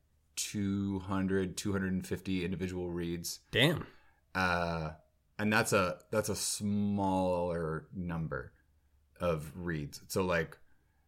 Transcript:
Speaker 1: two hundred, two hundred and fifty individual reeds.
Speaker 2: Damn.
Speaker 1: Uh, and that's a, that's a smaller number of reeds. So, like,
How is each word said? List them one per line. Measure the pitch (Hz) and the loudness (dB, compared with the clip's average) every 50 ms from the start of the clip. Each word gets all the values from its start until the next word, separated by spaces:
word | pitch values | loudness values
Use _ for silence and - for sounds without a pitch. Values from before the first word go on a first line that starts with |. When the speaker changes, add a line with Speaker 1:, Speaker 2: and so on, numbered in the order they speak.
| _ _ _ _ _ _ _ | _ _ _ _ _ _ _
Speaker 1:
two | - - - - 110 101 98 98 101 98 98 98 95 | -6 -6 -4 -2 -2 0 0 0 0 0 0 0 -2
hundred, | 92 95 98 95 95 95 95 98 95 92 - | -2 -2 -2 0 2 2 2 2 2 0 -4
two | - - 107 98 | -4 -4 -2 0
hundred | 98 95 95 92 | 0 0 0 0
and | 92 90 | -2 -2
fifty | - 98 87 - - 95 92 87 | -2 -6 -4 -2 -2 -2 0 0
individual | 87 92 80 92 90 90 90 90 87 | -2 -2 -2 -4 -4 -4 -4 -4 -4
reeds. | 85 87 87 85 87 85 85 - - - - _ | -4 -2 -2 -2 -2 -4 -4 -6 -8 -10 -10 _
Speaker 2:
Damn. | - 110 123 156 170 - 85 - - - - - _ _ _ _ - | 2 4 4 4 4 0 -4 -8 -14 -20 -20 -20 _ _ _ _ 0
Speaker 1:
Uh, | 92 92 90 87 87 85 85 82 82 80 78 78 - - _ _ _ _ _ _ - | 2 2 4 4 2 2 0 0 -2 -2 -4 -6 -10 -16 _ _ _ _ _ _ -2
and | 104 107 107 | 0 2 4
that's | 110 117 - 120 | 4 4 4 4
a, | 104 92 90 90 - - - | 4 4 4 0 -4 -6 -2
that's | - 107 104 - | 0 0 2 0
a | 98 | -2
smaller | - - - - - 107 104 101 104 101 101 101 101 98 95 95 95 92 92 90 87 87 87 85 85 85 78 80 78 71 - - | -2 -2 -4 -4 -2 -2 0 0 2 2 2 2 2 2 2 4 4 4 2 2 2 0 0 0 0 -2 -2 -2 -4 -6 -8 -8
number | 95 90 87 85 82 80 76 71 65 62 - - _ _ _ _ _ _ _ _ _ _ _ _ - | -6 -4 -4 -2 -2 -2 -2 -4 -6 -6 -8 -14 _ _ _ _ _ _ _ _ _ _ _ _ -2
of | 92 87 82 78 73 78 67 | 0 0 0 0 -2 -6 -10
reeds. | 92 87 87 85 76 73 71 - - - - | -6 -4 -2 -2 -2 -4 -6 -8 -12 -12 -4
So, | - 104 95 | -2 0 2
like, | 92 87 85 82 80 - - - - - _ _ _ _ _ _ | 2 2 2 0 0 -6 -12 -20 -20 -20 _ _ _ _ _ _